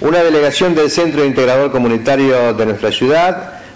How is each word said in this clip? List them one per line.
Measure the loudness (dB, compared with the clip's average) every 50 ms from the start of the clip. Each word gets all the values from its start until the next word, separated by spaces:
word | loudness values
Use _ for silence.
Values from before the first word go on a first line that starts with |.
Una | -2 0 0 2 2
delegación | 2 2 2 0 0 0 0 0 0 2
del | 0 0 0
Centro | 0 0 -2 0 0 0 0
Integrador | 0 0 0 0 2 2 2 0 0
Comunitario | 0 -2 0 0 -2 -2 0 0 0 2 2 2 2 2 2 0 0
de | 0 -2
nuestra | -2 -2 -2 -2 -4
ciudad | -2 0 0 0 2 2 2 0 -2 -4 -8 -14 -16 -18 -20 -20 -18